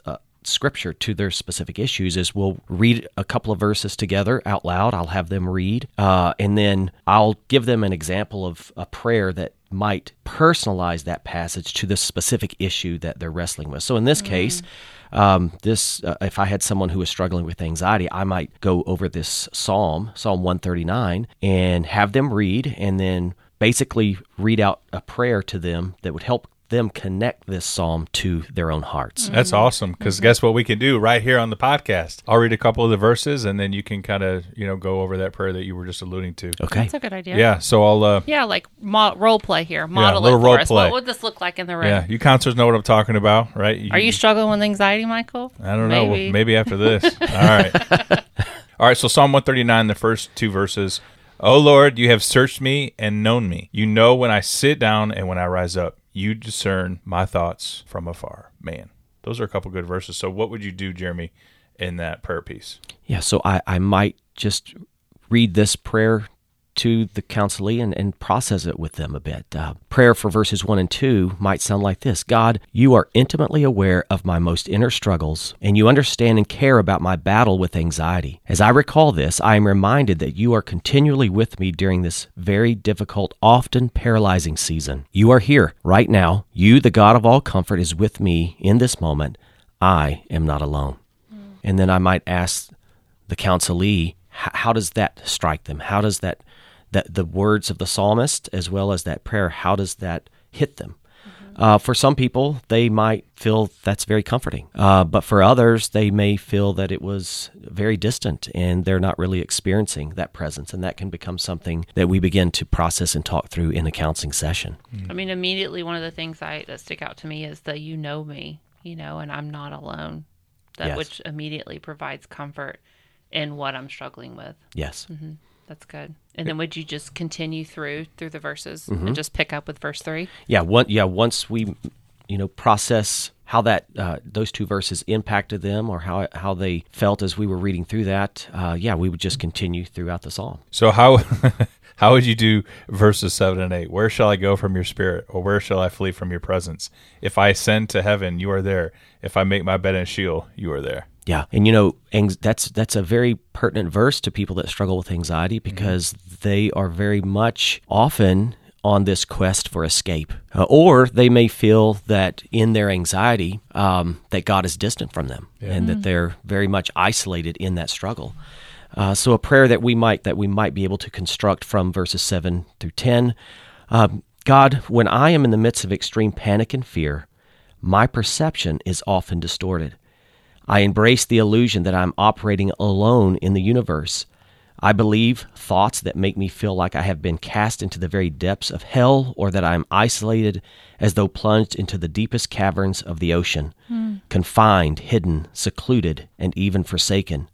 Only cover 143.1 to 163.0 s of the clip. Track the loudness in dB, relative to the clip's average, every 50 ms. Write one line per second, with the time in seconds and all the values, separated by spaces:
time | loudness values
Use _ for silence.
143.1 | 4 2 -2 -4 -2 0 0 0 0 -2 -4 -4 -4 -6 -6 -6 -2 -2 -2 0
144.1 | 0 2 2 2 2 2 2 0 0 0 0 -2 -2 -2 -4 -6 -6 -4 -4 -4
145.1 | -4 -4 -8 -10 -10 -6 -2 0 -2 -2 -2 -2 -2 -2 -2 -2 -4 -4 -6 -6
146.1 | -6 -6 -8 -8 -8 -8 -6 -4 -4 -4 -4 -6 -10 -12 -14 -16 -18 _ _ _
147.1 | _ _ -10 -4 0 2 4 4 2 2 0 0 0 0 0 -2 -2 -2 0 0
148.1 | 0 0 -2 -4 -6 -4 -4 -4 -2 -2 -2 -2 -2 -2 -2 -4 -8 _ _ _
149.1 | _ _ -14 -4 -2 0 0 2 0 -2 0 -2 -2 -2 0 -2 -2 -2 -4 -4
150.1 | -4 -4 -2 -2 -2 -4 -6 -8 _ -10 -8 -6 -6 -6 -6 -6 -8 -10 -12 -16
151.1 | _ _ _ -4 -4 -4 -4 -2 0 4 4 6 6 6 6 4 2 -2 _ _
152.1 | 0 0 0 0 0 -2 -2 -2 -2 -2 -4 -6 -4 -4 -4 -2 -2 -4 -2 0
153.1 | 0 2 2 2 0 -2 -6 _ _ -4 -2 -2 -2 -2 -4 -2 0 2 2 2
154.1 | 2 0 -4 -6 -4 -4 -6 -4 -4 -6 -6 -6 -4 -4 -2 -2 -2 -4 -4 -4
155.1 | -6 -6 -4 -4 -2 -2 -2 -2 -2 -4 -6 -8 -8 -4 -2 -2 0 -2 -2 -4
156.1 | -8 -10 -16 -20 -20 -6 -2 0 0 2 2 0 0 0 -2 -2 -2 -2 -2 0
157.1 | 0 0 0 0 0 0 0 0 0 -2 -2 -2 -2 -4 -6 -2 2 2 2 2
158.1 | 4 4 4 4 4 4 2 0 -4 -8 _ _ _ _ 0 2 2 4 4 2
159.1 | 0 0 -2 -6 -2 -2 0 0 0 -2 -4 -6 -4 -4 -2 -2 -2 -2 -2 -2
160.1 | -4 -4 -4 -6 -10 -12 -14 -6 0 0 2 6 6 8 8 8 8 8 6 6
161.1 | 4 4 6 6 6 6 4 4 2 2 4 4 6 6 6 4 2 0 -2 0
162.1 | 0 2 2 0 -2 -6 -12 -6 -2 0 2 2 2 2 2 0 0 -2